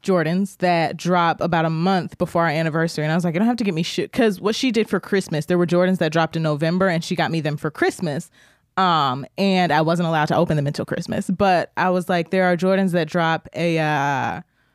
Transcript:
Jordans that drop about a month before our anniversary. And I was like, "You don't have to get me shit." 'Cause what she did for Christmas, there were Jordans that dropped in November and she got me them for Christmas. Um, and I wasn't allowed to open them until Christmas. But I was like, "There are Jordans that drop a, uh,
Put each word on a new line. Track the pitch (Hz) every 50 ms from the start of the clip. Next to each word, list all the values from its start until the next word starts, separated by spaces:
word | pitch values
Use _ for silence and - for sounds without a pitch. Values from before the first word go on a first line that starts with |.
Jordans | - - 190 175 160 156 170 185 202 190 - _
that | - 180 175 165 160 - -
drop | 165 - 175 180 180 170 165 156 -
about | - 170 165 165 160
a | 160
month | 160 160 170 185 196 185 147 - - _
before | 180 165 - 175 165
our | 165
anniversary. | 147 160 160 160 147 165 165 165 - - 151
And | 151
I | 160
was | 180 170
like, | 175 156
"You | 170
don't | 214 233
have | 247 226
to | 233
get | 196 165
me | 156
shit." | 170 - - - - -
'Cause | - - 240 220 190 180
what | - 202 226
she | - - 262
did | 214 233 214 -
for | - 185
Christmas, | - - - 190 185 - 165 151 147
there | - 180 175
were | 175
Jordans | 160 175 175 180 185 185 180
that | 180 156
dropped | 156 165 160 156 -
in | 165
November | 160 156 151 143 165 160 170 185 190 190
and | 170 160 165
she | - 180
got | 165 165 120
me | 156 165
them | 143 151 147
for | 151 - 156
Christmas. | - - 339 381 - - 202 160 143 - - - _ _ - _ _ _ _ _ _
Um, | - 190 180 170 156 143 135 127 135 131 - _
and | - 196 196 190 185 180 165
I | 143 156
wasn't | 160 156 170 170 180 165
allowed | 165 156 151
to | 156 -
open | - 170 - 165
them | 151 143 143
until | 156 - -
Christmas. | - - - 170 - - - 202 -
But | 185 - 202 196 185 170 123 - _
I | - 170 185
was | 180 185 175 -
like, | 185 175 165 -
"There | - 190 185
are | 180 180
Jordans | 165 180 185 190 190 196 190
that | 170 180 160 156
drop | - 180 165 160 165 160 _ - -
a, | - 165 175 165 160
uh, | 156 151 151 143 139 143 143 131 120 113 85 - 175 _ _ _ _ _ _